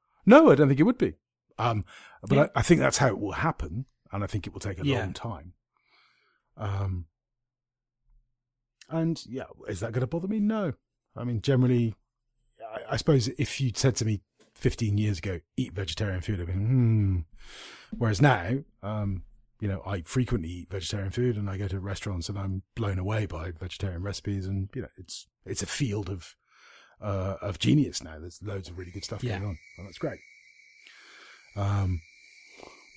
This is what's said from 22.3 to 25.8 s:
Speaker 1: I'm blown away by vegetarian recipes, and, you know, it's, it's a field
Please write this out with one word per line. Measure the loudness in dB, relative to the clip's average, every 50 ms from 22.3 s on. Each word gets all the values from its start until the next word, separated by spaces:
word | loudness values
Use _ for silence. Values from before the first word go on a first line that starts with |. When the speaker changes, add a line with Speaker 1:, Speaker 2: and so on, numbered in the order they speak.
| -6 -6
Speaker 1:
I'm | -4 -4 -4 -6 -8 _ _
blown | -6 -4 -2 -2 -2
away | -2 -2 -2 -2 -2
by | -2 -4 -8 -8 -8 -8
vegetarian | -10 -10 -10 -8 -6 -6 -4 -4 -4 -6
recipes, | -6 -8 -6 -6 -4 -4 -4 -4
and, | -2 -2 -2 -4 -4 -6
you | -8 -10
know, | -10 -12 -16
it's, | -16 -14 -14 -14 -16 -18 _ _ _
it's | -8 -6 -6 -4
a |
field | -4 -2 -2